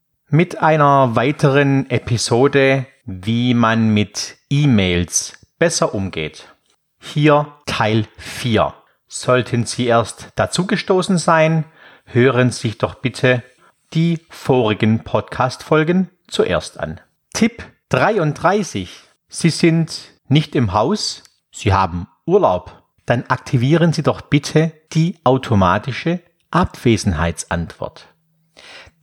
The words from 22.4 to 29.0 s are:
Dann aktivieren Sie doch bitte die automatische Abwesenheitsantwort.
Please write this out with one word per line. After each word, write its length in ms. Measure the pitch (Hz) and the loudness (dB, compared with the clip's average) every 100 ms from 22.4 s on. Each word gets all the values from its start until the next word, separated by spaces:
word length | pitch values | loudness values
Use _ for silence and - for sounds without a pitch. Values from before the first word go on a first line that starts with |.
| 147 90 - - _ _ - | 2 0 -6 -20 _ _ -2
Dann 180 | 120 - | -2 -2
aktivieren 640 | 131 - 131 123 160 165 | -4 -2 -2 2 2 2
Sie 100 | 151 | 0
doch 160 | 139 - | -2 -4
bitte 540 | - 143 - 156 160 - - | -2 -2 0 0 0 -4 -6
die 280 | 160 165 - | -2 -2 0
automatische 960 | - 131 - 104 90 98 117 117 165 175 _ _ - | 0 0 2 2 4 2 -2 -6 -4 -4 _ _ -6
Abwesenheitsantwort. 1600 | 165 190 - 117 110 101 78 85 82 - 87 85 - - - - _ _ _ _ _ - - - _ | -2 -2 -2 0 2 0 -2 -2 -4 -6 -6 -6 -10 -14 -14 -20 _ _ _ _ _ -20 -20 -20 _